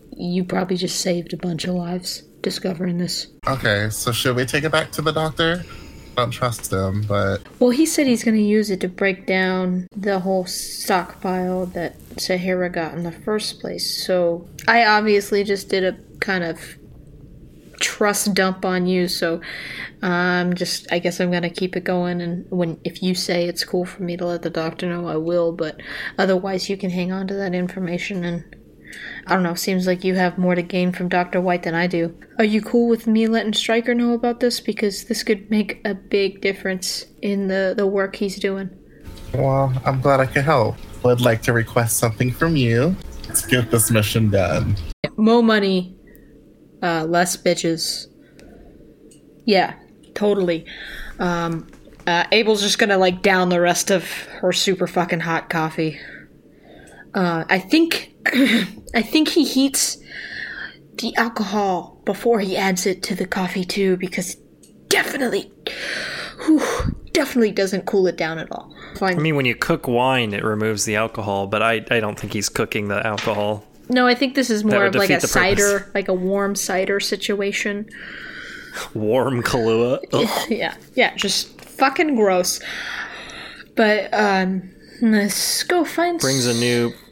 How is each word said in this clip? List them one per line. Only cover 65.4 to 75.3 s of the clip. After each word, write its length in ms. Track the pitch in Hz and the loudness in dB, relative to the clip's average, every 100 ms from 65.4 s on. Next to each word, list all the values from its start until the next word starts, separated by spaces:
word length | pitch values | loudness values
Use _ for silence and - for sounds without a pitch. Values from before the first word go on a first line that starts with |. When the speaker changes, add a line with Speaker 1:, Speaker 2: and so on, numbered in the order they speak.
| - - - - - - - - - - - | -6 -12 -12 -8 -8 -8 -8 -10 -12 -4 2
Speaker 1:
whew, 500 | 311 - - - - - | 4 4 0 -2 -4 -2
definitely 400 | 349 269 247 214 | 0 0 2 2
doesn't 340 | 190 190 190 180 | 2 0 -2 0
cool 220 | 202 185 | 2 2
it 80 | 170 | 0
down 240 | 160 160 | -4 -4
at 100 | - | -10
all. 220 | - - - - - | -12 -14 -20 -16 -2
Fine. 200 | 190 175 | 0 2
Speaker 3:
I 40 | |
mean, 140 | 156 143 | 2 2
when 100 | 127 | 2
you 100 | 113 | 0
cook 320 | - 170 - | 0 0 2
wine, 460 | 120 131 127 113 | 2 4 2 0
it 100 | 101 | -2
removes 420 | 110 107 110 104 113 | -2 0 0 0 0
the 100 | 104 | 0
alcohol, 520 | 113 - 104 98 98 | 0 -4 -2 -2 0
but 140 | 107 | 0
I, 240 | 113 113 - | 2 0 0
I 80 | 117 | 0
don't 180 | 107 - | 0 -6
think 140 | 104 | -6
he's 160 | 107 98 | -4 -4
cooking 400 | - 110 113 101 | -2 -2 -2 -2
the 180 | 101 110 | -2 -2
alcohol. 600 | 104 - 104 104 104 - - - | -2 -2 0 -2 -4 -8 -20 -2
Speaker 1:
No, 180 | 247 247 | 2 4
I 80 | 240 | 4
think 200 | 269 277 | 0 0
this 140 | 247 | 0
is 140 | 214 | 0
Speaker 3:
That 60 | 214 | 2
Speaker 1:
more 140 | 226 | 4
Speaker 3:
would 120 | 196 202 | 4 2
Speaker 1:
of, 40 | |
like, 100 | 196 | 2
a 100 | 175 | 2
Speaker 3:
defeat 140 | - | 2